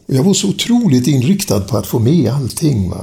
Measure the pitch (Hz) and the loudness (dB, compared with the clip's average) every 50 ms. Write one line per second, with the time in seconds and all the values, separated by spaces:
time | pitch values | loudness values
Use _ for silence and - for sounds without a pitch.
0 | _ - 139 131 147 202 190 - - 202 - - - - 240 240 240 175 123 127 | _ -4 -2 0 2 2 2 2 0 -2 -2 -2 -2 0 0 2 2 2 2 2
1 | 123 156 147 127 117 156 202 196 - - 110 104 92 - 120 107 101 - - 120 | 2 2 2 2 2 2 0 0 0 -2 -2 -2 -2 -2 -4 -4 -4 -2 -2 0
2 | 107 123 170 175 123 107 127 143 131 - - - 160 147 135 107 92 87 - - | 2 2 2 2 2 0 0 -2 -4 -4 -4 -2 -2 0 0 0 -2 -4 -4 -8